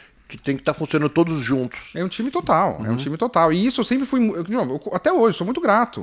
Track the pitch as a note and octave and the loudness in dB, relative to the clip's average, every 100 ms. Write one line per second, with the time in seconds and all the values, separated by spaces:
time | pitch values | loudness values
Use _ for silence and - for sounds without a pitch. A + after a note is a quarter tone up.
0 | - _ - - - C3+ - D3+ D#3 D3+ | -20 _ -20 -10 -4 -2 -2 -2 0 0
1 | D3 E3 E3+ D#3 B2 C3+ B2 - - D#3+ | 2 2 2 0 0 0 -2 -8 -12 -6
2 | F#3 - B3 F4 - E3 F#3 E2 G#2 A#2+ | -6 -4 -4 -2 2 2 2 -2 -2 -2
3 | C3+ D#3+ B3+ - E3 E3+ B3 B3+ - B3+ | -2 -2 0 2 4 4 2 0 0 0
4 | C4 C4 A3 E3+ F3 A#3 C3+ C#3+ - F#3 | 0 2 2 0 -4 -2 -2 -4 -4 -2
5 | D4+ F4+ A3+ - F3+ C4 D#4+ G#3+ A#3 - | 2 4 4 2 -4 -2 2 2 2 -4